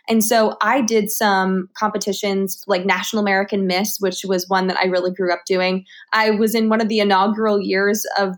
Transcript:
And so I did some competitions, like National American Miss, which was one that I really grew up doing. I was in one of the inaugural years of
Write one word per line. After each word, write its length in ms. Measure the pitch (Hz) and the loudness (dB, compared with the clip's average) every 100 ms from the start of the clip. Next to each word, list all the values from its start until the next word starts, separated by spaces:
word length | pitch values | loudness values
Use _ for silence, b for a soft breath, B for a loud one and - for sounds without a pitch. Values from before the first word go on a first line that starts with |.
| B | B
And 160 | 226 | 0
so 360 | 214 226 214 - | 2 2 2 0
I 220 | 214 277 | 0 2
did 280 | 233 220 202 | 2 0 0
some 600 | - 208 190 190 190 185 - | 0 2 2 2 0 -4 -4
competitions, 840 | 214 214 202 190 202 196 196 - - | -4 -2 -4 -4 -2 -2 -2 -4 -2
like 180 | 180 | 0
National 380 | 190 185 - 220 | 0 -2 -2 -2
American 440 | 202 196 202 202 185 | 0 0 0 -2 0
Miss, 300 | 180 208 - | 0 -2 -2
which 220 | 190 185 185 | -4 -4 -2
was 220 | 185 190 | -2 0
one 160 | 190 185 | 0 0
that 100 | - | 0
I 80 | |
really 260 | 190 180 180 | 0 0 -2
grew 220 | 185 180 | -2 -2
up 140 | 175 - | -2 -2
doing. 400 | 185 185 190 - B B | 0 0 -2 -6 B B
I 160 | 220 220 | 0 2
was 260 | 208 220 | 2 2
in 140 | 226 220 | 2 2
one 140 | 220 | 2
of 80 | 214 | 2
the 80 | 214 | 0
inaugural 600 | 202 190 208 214 220 202 | 2 4 2 0 0 0
years 460 | 190 190 202 214 - - | 0 0 2 0 -2 -2
of 160 | 196 | -2